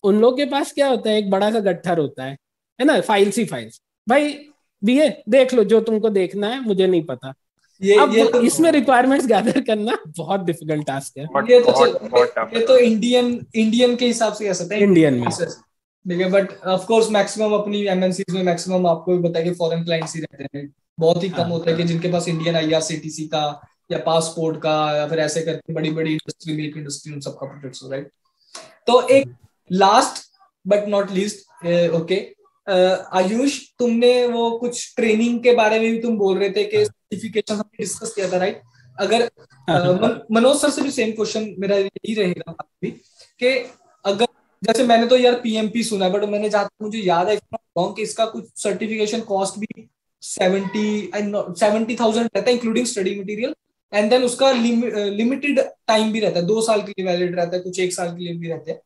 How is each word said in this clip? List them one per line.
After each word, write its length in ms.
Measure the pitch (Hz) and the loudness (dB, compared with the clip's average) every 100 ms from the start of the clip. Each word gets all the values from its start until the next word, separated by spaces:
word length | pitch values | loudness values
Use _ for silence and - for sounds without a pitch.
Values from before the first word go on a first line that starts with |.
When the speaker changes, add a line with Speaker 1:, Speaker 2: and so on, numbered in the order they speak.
Speaker 1:
उन 180 | 202 208 | 4 4
लोग 160 | 226 262 | 4 2
के 80 | |
पास 280 | 285 277 311 | -2 -2 -4
क्या 160 | - 277 | -2 0
होता 220 | 233 220 | 0 0
है, 80 | 214 | -2
एक 120 | 202 | 0
बड़ा 200 | 190 208 | 0 2
सा 100 | 226 | 0
गट्ठर 380 | 202 175 180 165 | 0 -2 -2 -2
होता 260 | 139 - | -2 -4
है, 80 | 131 139 _ _ _ _ | -12 -12 _ _ _ _
है 40 | |
ना, 160 | 277 247 | 2 2
Files 380 | - 208 202 196 | 2 2 2 2
ही 60 | |
files। 380 | 202 131 110 - _ _ - | -4 -6 -12 -20 _ _ 0
"भाई 300 | 269 294 294 - _ _ _ | 2 2 -6 -18 _ _ _
बीए 380 | 196 262 302 - - | 0 4 2 0 2
देख 260 | 262 254 | 4 4
लो, 100 | 254 | 2
जो 160 | 190 226 | 4 2
तुमको 300 | 226 220 220 | 2 0 0
देखना 380 | 202 180 196 202 | 0 -2 -2 -6
है, 120 | 262 | -4
मुझे 260 | 233 190 190 | -2 0 2
नहीं 180 | 180 | 2
पता।" 300 | 165 127 165 - _ _ _ _ | -2 -10 -12 -18 _ _ _ _
Speaker 2:
ये, 160 | 190 208 | 4 6
Speaker 1:
अब 180 | 294 220 | 8 6
Speaker 2:
ये 120 | 226 | 4
तो 120 | 240 | 4
Speaker 1:
इसमें 320 | 233 - 330 | 2 4 4
requirements 540 | 311 233 247 254 277 247 | 4 4 4 4 2 2
gather 340 | 208 220 269 | 2 2 -2
करना 380 | 247 214 208 415 160 | -2 -2 -2 -6 -8
बहुत 320 | 151 151 196 | -12 -4 -4
difficult 460 | 175 160 156 156 151 | -2 -6 -4 -4 -4
task 320 | 135 - - | -8 -10 -14
है। 80 | 151 | -6
Speaker 3:
But, 240 | - 226 | -4 6
Speaker 2:
ये 100 | 247 | 6
तो 120 | 240 | 8
Speaker 3:
बहुत, 160 | - 247 | 4 2
Speaker 2:
चल-, 220 | - 214 | 2 0
Speaker 3:
बहुत 240 | 233 240 - | 2 2 0
टफ 120 | 220 | -4
Speaker 2:
ये 60 | 226 | -2
Speaker 3:
है। 60 | 226 | 4
Speaker 2:
तो 120 | 254 | 6
इंडियन, 680 | 240 220 240 247 247 240 - | 6 2 2 2 0 -4 -6
Indian 420 | 220 220 233 247 240 | 0 0 4 2 2
के 100 | 247 | 0
हिसाब 260 | 233 220 | 0 -2
से 120 | 214 | -2
कह 80 | 208 | -4
सकते 220 | 175 175 | -4 -4
हैं। 80 | 214 | 2
Speaker 1:
Indian 320 | 202 175 156 | 6 6 4
में। 140 | 127 117 | 0 -2
Speaker 2:
ठीक 920 | - 165 - _ _ _ _ 185 175 | -4 -6 -8 _ _ _ _ -6 -2
है, 100 | 185 | 2
but 160 | 196 190 - 185 | 2 0 -6 -4
of 120 | 185 - | -4 2
course 200 | 226 214 | 2 4
maximum 400 | 208 196 214 214 | 2 0 -2 0
अपनी 340 | 208 208 208 202 | 0 -2 -4 -2
एमएनसीज 480 | 185 185 180 196 | 0 0 -2 -6
में 80 | 185 | -2
maximum 440 | 180 170 185 185 180 | -2 -2 -2 0 0
आपको 320 | 165 - 180 | 0 0 0
भी 100 | 170 | 0
पता 100 | 170 | -2
है 60 | |
कि 60 | 170 | -4
फॉरेन 340 | 175 165 165 | -2 -4 -2
clients 320 | 165 165 160 160 | -2 -4 -4 -10
ही 60 | |
रहते 360 | 151 - 139 143 | -12 -12 -12 -12
हैं। 160 | 143 _ _ - | -14 _ _ -2
बहुत 240 | 160 175 | 0 2
ही 60 | 185 | -2
कम 140 | 175 | -4
Speaker 1:
हाँ। 80 | 170 | -4
Speaker 2:
होता 200 | 165 165 | -2 -2
है 60 | 165 | 0
कि 60 | |
जिनके 260 | 170 165 180 | 0 -2 -2
पास 200 | 175 170 | -2 -2
Indian 280 | 160 165 165 | -4 -2 -2
आईआरसीटीसी 680 | 156 160 156 160 156 156 156 | 0 0 -2 -8 -10 -10 -6
का 420 | 160 147 147 - _ _ | -4 -4 -8 -18 _ _
या 60 | 165 | -6
passport 580 | - 165 160 - 160 156 | 0 0 -2 -4 -4 -2
का 400 | 156 156 151 151 | -2 0 0 -2
या 100 | 147 | -2
फिर 120 | 160 | -2
ऐसे 240 | 151 165 | -2 -2
करके 320 | 160 156 - | -4 -6 -8
बड़ी-बड़ी 380 | 160 160 160 160 | -6 -4 -4 -2
industry, 440 | 156 - - 160 151 | -4 -6 -14 -8 -6
मिल्क 200 | 151 156 | -6 -10
industry, 360 | 143 139 151 | -12 -12 -12
उन 80 | 143 | -12
सबका 260 | 139 - 135 | -12 -12 -14
projects 360 | 143 135 - | -14 -16 -16
हो, 80 | 135 | -12
राइट? 180 | 135 - _ _ _ _ - - _ - | -12 -12 _ _ _ _ -20 -20 _ 2
तो 220 | 247 247 | 2 6
एक 180 | 269 185 | 4 4
Speaker 1:
हम्म। 520 | - _ _ _ 180 | -12 _ _ _ 2
Speaker 2:
last 440 | 196 220 277 - - _ _ _ 185 | 4 4 2 -6 -16 _ _ _ 0
but 260 | 202 208 | 0 2
not 220 | 202 196 190 | -2 -2 -2
least, 480 | 208 - _ - 175 | -4 -6 _ -10 -2
uh, 220 | 175 170 | 2 2
ओके, 260 | 165 165 190 - - _ _ - | 0 0 -4 -4 -18 _ _ -2
Uh, 400 | 185 185 185 - | 2 4 2 -2
Ayush, 480 | 185 185 226 277 277 - _ | 0 2 2 0 -2 -12 _
तुमने 480 | 240 233 247 247 240 | 0 4 4 4 2
वो 240 | 233 233 | 0 -2
कुछ 460 | 233 240 240 - - | -2 -6 -6 -8 -2
training 440 | 226 214 233 240 | 0 2 2 2
के 140 | 240 | 4
बारे 260 | 240 214 220 | 4 4 2
में 120 | 226 | 0
भी 60 | 226 | -2
तुम 200 | 233 220 | -2 0
बोल 200 | 196 185 | 0 0
रहे 120 | 196 | -2
थे 140 | 196 | -2
कि 120 | 202 214 | -2 0
Speaker 1:
हाँ। 80 | |
Speaker 2:
सर्टिफिकेशन 680 | 208 _ _ 196 214 208 - | -2 _ _ -10 -6 -6 -4
हमने 220 | 208 214 - | -6 -6 -8
discuss 340 | 180 - 226 | -10 -8 -10
किया 180 | 202 180 | -6 -2
था, 40 | 180 | -2
right? 240 | 190 220 _ _ _ - | -2 -6 _ _ _ -6
अगर, 320 | 196 226 240 _ - _ - | 0 0 0 _ -20 _ -2
Speaker 1:
हाँ। 300 | 160 180 185 | 0 2 2
Speaker 2:
अ, 40 | |
मन-, 160 | 226 226 - | 0 -2 0
मनोज 240 | 220 247 285 | 4 4 4
sir 140 | 294 | 0
से 120 | 277 | 0
भी 80 | 269 | -4
same 200 | 254 220 | -2 -4
question 440 | 220 208 220 214 180 | -2 -4 -4 -6 -6
मेरा 180 | 196 202 | -2 0
यही 380 | 196 - 208 | -2 -6 -8
रहेगा 380 | 220 190 175 - 165 | -2 -2 -2 -10 -14
अभी, 300 | - _ - - _ _ - _ | -16 _ -10 -10 _ _ -20 _
कि 280 | 247 262 - - _ _ | 0 0 -4 -18 _ _
अगर, 220 | 202 202 240 _ _ _ | -4 0 -2 _ _ _
जैसे 200 | 185 226 | -2 2
मैंने 220 | 247 226 233 | 4 4 4
तो 100 | 254 | 4
यार 180 | 247 | 4
पीएमपी 480 | 240 233 220 214 233 | 2 -2 -2 -2 -2
सुना 220 | 226 202 | -4 -2
है, 80 | 185 | 0
but 160 | 202 208 | 0 -2
मैंने 200 | 208 214 | -2 -2
जहाँ 160 | 202 | -2
तक 180 | 196 _ | -2 _
मुझे 160 | 214 220 | -8 -4
याद 300 | 185 170 185 | 0 0 2
है, 60 | |
if 80 | 208 | -2
I'm 100 | _ | _
not 260 | - _ - | -16 _ -4
wrong, 180 | 190 208 | -4 -4
कि 60 | |
इसका 240 | 208 - 226 | -8 -2 -4
कुछ 180 | 233 185 - | -4 -14 -8
certification 640 | 214 185 214 220 208 226 | -6 -4 -4 -4 -2 -4
cost 380 | 220 196 190 - | -4 -4 -4 -6
भी 300 | 214 - - _ _ _ | -12 -12 -20 _ _ _
seventy, 880 | - - 185 196 190 214 214 208 196 | -14 -2 0 0 -2 -2 -2 -2 -4
I 100 | 208 | -6
know, 340 | 208 202 - | -4 -4 -6
seventy 420 | 175 214 214 226 233 | 0 2 2 -2 0
thousand 340 | 233 226 233 196 | 0 0 -2 -2
रहता 140 | 196 | 0
है, 100 | 240 | 0
including 280 | 226 226 240 | 0 -2 -2
study 220 | - 185 202 | -2 -4 -4
material, 320 | 190 208 254 311 _ _ _ | -8 -6 -6 -8 _ _ _
and 160 | 208 214 | -2 2
then 120 | 254 | 4
उसका 280 | 247 247 269 | 2 2 2
लिम-, 400 | 254 233 233 240 | 4 2 2 0
अ, 60 | 208 | -2
लिमिटेड 600 | 208 202 233 269 285 262 | -4 -2 -2 0 0 0
टाइम 520 | - - - 220 220 | 0 -6 0 2 2
भी 80 | 220 | 0
रहता 200 | 202 170 | 0 0
है, 60 | 175 | 0
दो 140 | 220 | 0
साल 220 | 220 214 | 2 0
के 100 | 190 | -2
लिए 140 | 202 185 | -6 -2
valid 300 | 175 175 175 | 0 -2 -2
रहता 200 | 170 180 | -4 -4
है, 60 | |
कुछ 180 | 185 185 | -6 -4
एक 120 | 185 | -4
साल 240 | 180 175 175 | -4 -8 -8
के 80 | |
लिए 100 | 175 | -10
भी 140 | 170 165 | -8 -8
रहते 220 | 160 156 | -10 -10
हैं। 100 | - | -12